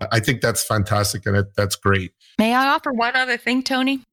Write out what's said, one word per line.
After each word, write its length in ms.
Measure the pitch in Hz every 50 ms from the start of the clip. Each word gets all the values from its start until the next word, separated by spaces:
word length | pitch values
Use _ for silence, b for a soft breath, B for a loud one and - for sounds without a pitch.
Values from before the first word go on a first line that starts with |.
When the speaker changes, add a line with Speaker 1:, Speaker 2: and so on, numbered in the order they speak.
| - -
Speaker 1:
I 80 | 113 113
think 220 | 110 - 127 110
that's 240 | - 120 110 - -
fantastic. 600 | - 110 107 98 - 104 104 104 - - 104 -
And 100 | 104 98
it, 100 | 101 98 101 -
that's 200 | - 104 98 -
great. 360 | - - 101 98 95 92 87 - b b b b -
Speaker 2:
May 140 | 214 226 240
I 120 | 254 269 269
offer 220 | 294 320 - 302
one 220 | 262 226 233 240 254
other 220 | 262 262 254 240
thing, 260 | 240 - 226 247 262
Tony? 380 | 254 - 262 254 262 262 269 269 - _